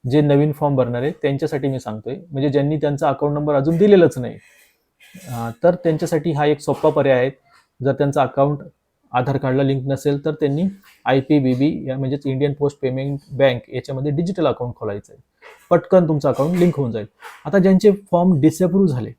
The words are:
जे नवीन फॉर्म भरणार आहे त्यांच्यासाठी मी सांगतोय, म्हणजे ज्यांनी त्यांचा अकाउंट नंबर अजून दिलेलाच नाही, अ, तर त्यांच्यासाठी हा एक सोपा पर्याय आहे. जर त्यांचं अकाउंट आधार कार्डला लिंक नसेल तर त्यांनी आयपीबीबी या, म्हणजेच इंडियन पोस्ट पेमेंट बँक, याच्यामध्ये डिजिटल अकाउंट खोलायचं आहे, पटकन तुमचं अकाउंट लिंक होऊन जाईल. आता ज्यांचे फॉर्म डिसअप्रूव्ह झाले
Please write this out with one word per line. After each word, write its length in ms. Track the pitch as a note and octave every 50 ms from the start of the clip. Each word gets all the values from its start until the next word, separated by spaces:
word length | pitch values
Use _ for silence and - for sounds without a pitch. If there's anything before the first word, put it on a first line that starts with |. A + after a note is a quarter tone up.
| - B2+
जे 100 | B2+ D3+
नवीन 300 | D3 D3 C#3+ C#3+ D3 D3+
फॉर्म 240 | C#3+ - D3+ C#3+ C#3+
भरणार 260 | C3 B2+ A#2+ A#2+ A#2+
आहे 100 | B2+ D3+
त्यांच्यासाठी 560 | F3 - - C#3+ C#3 C3 D#3+ D3+ D#3+ C#3 C3+
मी 120 | C#3 C3+ B2+
सांगतोय, 360 | - - G#2+ A2 - A#2 C3 G3 E3+ -
म्हणजे 180 | D3 C3+ C3+ D3
ज्यांनी 280 | C3 C#3+ C#3 C#3+ D#3
त्यांचा 320 | D3 D3+ D3 C#3+ C#3 D#3+ D3
अकाउंट 260 | C3 - D3 D3 D3
नंबर 200 | D3 D3 D3+ D3
अजून 220 | C3+ C3+ D#3+ E3
दिलेलाच 400 | E3 G3+ G3+ G3+ F#3+ E3+ D3+ -
नाही, 200 | C3+ B2 A2+ - - _ _ _ _ _ _ _ _ _ _ _ _ _ - _ F#3 - B2+
अ, 200 | B2 A#2 A#2 A#2 A2+ _ -
तर 120 | F3 F3
त्यांच्यासाठी 560 | F3 - E3+ D#3 - - - E3+ D3+ D3+ F3
हा 140 | D3+ D3 D3
एक 140 | D3+ D3+ D3
सोपा 300 | - - C3+ - - D#3
पर्याय 300 | C#3+ D3+ C3+ C#3 C3 B2
आहे. 120 | B2+ C3+ C3+ _ _ _ _ _ _ _ _ _ B2
जर 100 | C#3 C3
त्यांचं 280 | C3+ D3 C#3 C#3 D3+
अकाउंट 380 | C3 B2+ - - C#3 C#3+ D3 C#3+ - - _ _ _ _ _ _ _ _
आधार 260 | - B2 B2+ C#3 C3+
कार्डला 260 | C3+ C#3+ C3 B2+ C3+ C#3
लिंक 200 | C3+ C#3 C3+ C3
नसेल 400 | C3+ C3+ C3 - D3 C#3+ C#3+ C#3+
तर 60 | D#3+
त्यांनी 320 | D3+ - D3+ C#3 C#3 D3+ F3+ F#3+ G3 - _ - _ _ _
आयपीबीबी 840 | B2 C3 C#3 C3+ - D3+ D3 C3 C3 B2+ B2 C#3 D#3 E3 D#3 - C3+
या, 80 | C3
म्हणजेच 240 | C3+ C3+ C3 C#3 C#3+ -
इंडियन 280 | C#3 C3 C3 C#3+ C#3+ C#3
पोस्ट 260 | - C#3+ C#3 - _
पेमेंट 380 | - B2+ B2+ C3 C3+ C#3+ C#3+ C#3 _ _
बँक, 300 | D3 B2+ C#3 C3+ B2 A#2 - - -
याच्यामध्ये 380 | B2+ - - C3+ C3 C#3 D3
डिजिटल 360 | C#3 D3+ F3 F3+ F#3+ F#3 D#3+
अकाउंट 280 | C#3 A2+ - B2 A#2+ A#2
खोलायचं 380 | _ A2 G#2+ G2+ G#2 _ _ -
आहे, 80 | _ _ _ _ _ _ - - _ _ _
पटकन 380 | F3+ E3 - - G3 F#3 F3
तुमचं 220 | D#3 D#3 C#3+ - C#3+
अकाउंट 280 | B2 - C#3 D#3+ F3+
लिंक 180 | F3 F3+ F3 D#3
होऊन 140 | C#3+ C#3 A#2
जाईल. 140 | A2+ A2 G#2 - _ _ - - - - _
आता 120 | D3+ - -
ज्यांचे 320 | F3 G3 F#3+ F#3 - G#3+
फॉर्म 480 | F#3+ G3 - _ - E3+ F3+ F#3+ F3+ C#3
डिसअप्रूव्ह 480 | C3 D#3 D#3 - F#3 F3 E3+ G3 G3
झाले 240 | E3+ C3+ B2 G#2+ A2 -